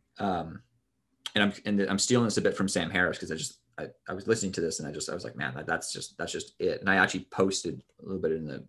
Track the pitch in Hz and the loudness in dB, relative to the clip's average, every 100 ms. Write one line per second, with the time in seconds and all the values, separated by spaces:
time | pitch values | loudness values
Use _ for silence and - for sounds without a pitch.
0 | _ - 104 87 82 - - _ _ _ | _ -6 -2 -2 -4 -10 -18 _ _ _
1 | _ _ - - 104 98 - 104 98 101 | _ _ -4 2 2 2 -2 0 2 2
2 | - 123 117 104 98 - 95 92 82 90 | 4 4 4 4 2 2 0 0 0 2
3 | 90 - 87 80 76 - _ - 73 - | 2 0 -4 -6 -6 -10 _ -12 -12 -12
4 | - 92 98 113 98 90 82 - 73 78 | -10 -6 2 2 2 -2 -2 -2 -6 -8
5 | - 76 - - 69 65 71 82 - - | -6 -6 -8 -6 -6 -6 -4 -4 -4 -8
6 | - - 82 85 - - 87 78 98 95 | -10 -8 -6 -6 -8 -2 -2 2 4 6
7 | 92 95 - - 95 95 87 64 - _ | 6 2 -4 2 2 2 -4 -6 -12 _
8 | - 92 82 80 78 67 | -8 -2 0 0 -4 -10